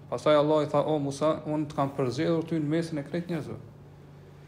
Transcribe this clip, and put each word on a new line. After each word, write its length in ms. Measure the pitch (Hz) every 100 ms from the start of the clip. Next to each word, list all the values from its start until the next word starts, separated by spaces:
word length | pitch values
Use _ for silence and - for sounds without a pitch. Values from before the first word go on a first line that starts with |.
| -
Pastaj 260 | 123 160 151
Allah 280 | 147 156
i 40 | 143
tha, 140 | 147
"O 180 | 143 156
Musa, 420 | 139 139 151 156 -
unë 220 | 151 147
të 80 | -
kam 160 | 139
përzgjedhur 520 | - 131 120 165 165
ty 120 | 160 165
në 120 | 147
mesin 300 | 160 165 156
e 60 |
krejt 260 | 143 175 170
njerëzve. 260 | 165 117 113 - - - - - - - -